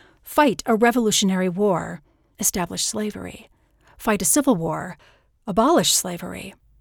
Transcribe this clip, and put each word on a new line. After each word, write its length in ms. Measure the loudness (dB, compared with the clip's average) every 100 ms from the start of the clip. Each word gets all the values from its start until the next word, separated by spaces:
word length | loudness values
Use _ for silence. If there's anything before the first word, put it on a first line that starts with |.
| -20 _
fight 400 | -4 2 2 2
a 120 | 0 2
revolutionary 720 | 4 4 2 2 2 0 0
war, 540 | 0 0 0 -4 -10 _ _ _ -6
establish 460 | -4 -2 -4 -4
slavery, 640 | -4 -4 -6 -8 -12 -16 -20 _ _ _ _ -6
fight 260 | -2 0
a 20 |
civil 300 | 2 2 2
war, 420 | 0 -2 -6 -10 -14 _ _ _ _ -4
abolish 460 | 2 4 4 2
slavery. 600 | 0 -2 -8 -12 -12 -14 -18 _ _